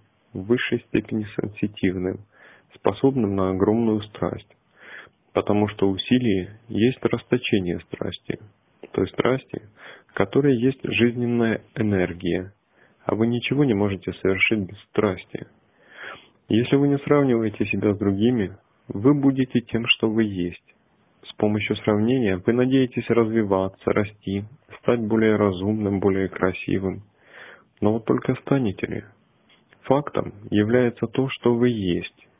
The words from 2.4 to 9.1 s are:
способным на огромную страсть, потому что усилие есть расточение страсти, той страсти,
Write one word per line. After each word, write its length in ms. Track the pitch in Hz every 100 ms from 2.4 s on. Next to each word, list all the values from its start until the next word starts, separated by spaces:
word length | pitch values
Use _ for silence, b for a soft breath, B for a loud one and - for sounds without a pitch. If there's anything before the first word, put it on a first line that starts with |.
| b b b -
способным 600 | 104 98 135 135 101 98
на 160 | 95
огромную 500 | 92 98 113 113 107
страсть, 520 | 104 - - - - _ _ B B B B _ _
потому 360 | - - 104 104
что 200 | 104 98
усилие 680 | 95 - 123 123 95 90 107 -
есть 360 | 104 117 131
расточение 760 | - 120 - 127 - 107 90 87 -
страсти, 480 | - - - - - 104 _ _ _ -
той 160 | -
страсти, 520 | -